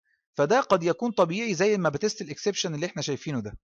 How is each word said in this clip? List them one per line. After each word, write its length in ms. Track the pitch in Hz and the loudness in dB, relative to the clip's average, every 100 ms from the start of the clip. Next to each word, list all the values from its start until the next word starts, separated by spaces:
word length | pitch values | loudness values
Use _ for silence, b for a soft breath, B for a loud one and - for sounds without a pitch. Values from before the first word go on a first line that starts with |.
| _ _ _ | _ _ _
فده 260 | - 147 247 | 0 2 4
قد 220 | - 190 | 4 2
يكون 280 | 170 165 240 | 2 0 0
طبيعي 440 | 208 170 185 233 | 2 2 0 -2
زي 220 | 165 202 208 | 2 2 2
ما 120 | 160 | 0
بتست 340 | 143 214 - | 0 -2 -4
الاكسبشن 520 | 143 147 208 190 180 | -10 -6 -4 -2 -4
اللي 120 | 151 175 | -4 -6
احنا 160 | 160 | -6
شايفينه 380 | 143 135 165 131 | -6 -4 -4 -6
ده. 180 | 104 104 | -6 -12